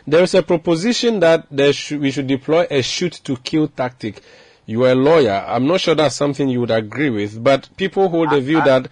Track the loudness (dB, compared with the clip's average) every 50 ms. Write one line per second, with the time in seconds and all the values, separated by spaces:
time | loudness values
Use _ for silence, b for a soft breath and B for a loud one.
0 | B 0 2 2 2 4 2 0 2 2 -2 -2 0 -2 -2 0 0 -2 -2 0
1 | 0 -2 0 2 4 4 2 2 0 _ -2 2 2 2 2 0 -6 -8 -6 -2
2 | -2 -2 -2 -2 -2 -2 -4 -4 -2 0 0 0 0 0 -2 -2 -2 -2 -4 -4
3 | -4 -6 -6 -8 _ -8 -8 -6 -6 -4 -2 -2 -2 -2 -4 -6 -8 -8 -8 _
4 | -10 -10 -10 -12 b b b b b b b b b -8 -2 0 2 2 4 4
5 | 4 4 4 4 4 2 0 -2 -4 -4 -2 -2 0 0 0 0 0 0 0 2
6 | 0 0 0 -2 -4 -4 -2 -2 -2 -2 0 -2 -2 0 -2 -2 -2 -6 -6 -4
7 | -4 -2 -2 -2 -4 -6 -8 -2 0 0 0 0 -2 -10 _ -8 -8 -4 0 0
8 | 0 0 2 0 0 2 0 0 0 0 0 2 4 4 4 2 0 b